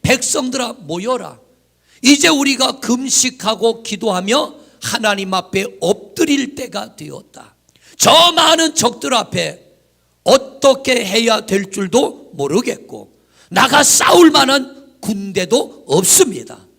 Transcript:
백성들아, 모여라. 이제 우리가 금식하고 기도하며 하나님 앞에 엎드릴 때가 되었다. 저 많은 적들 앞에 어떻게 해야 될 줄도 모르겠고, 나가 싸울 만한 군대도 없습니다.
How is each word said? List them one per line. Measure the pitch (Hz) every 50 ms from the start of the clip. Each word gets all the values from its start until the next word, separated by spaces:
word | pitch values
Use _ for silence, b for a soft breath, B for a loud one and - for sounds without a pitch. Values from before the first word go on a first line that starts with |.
백성들아, | - - 254 262 - - - 302 262 254 247 262 247 226 233 -
모여라. | 190 147 165 175 190 240 254 233 185 160 - _ _ _ _ _ _ _ _ b b b b b
이제 | - 254 285 294 349 339
우리가 | 311 277 277 277 269 233 262 262 - -
금식하고 | - - 240 247 269 262 - - 277 254 254 - - 208 220 - 220 226 220 226
기도하며 | - - 214 185 226 220 185 180 185 196 233 294 - - - B B B B B
하나님 | - - - - 220 214 202 196 196 185
앞에 | 190 185 175 - - 190 196 196 - -
엎드릴 | - 170 - - - - - - 330 294 285 285 254 285 -
때가 | - 254 - - 202 208 226 _
되었다. | - 151 151 139 - - _ _ - - _ _ _ _ _ b b b b b
저 | b - 214 262 320 339 349
많은 | 330 339 320 311 320 330 330 311 -
적들 | - 220 240 - - - 285 254
앞에 | 226 - - - 180 165 156 - - _ _ _ _ _ _ _ _ _ _ _ _ _
어떻게 | 175 240 269 269 - - - - 277 262 269 - 269 254 233 220
해야 | 185 196 226 233 226 220 - -
될 | - 190 190 196 190
줄도 | - 202 196 185 180 247 285 - - - - - -
모르겠고, | - 139 139 151 214 247 - - - - - 123 107 101 _ _ b b b b b b b
나가 | 180 190 247 262 277 294
싸울 | 285 - - - - - - 349 349 320
만한 | 294 294 269 262 269 285 262 - - - - - _ _
군대도 | - - 220 196 196 196 185 196 185 165 - - - - - - -
없습니다. | - 135 170 185 - - - 370 262 190 120 113 - - - - _ _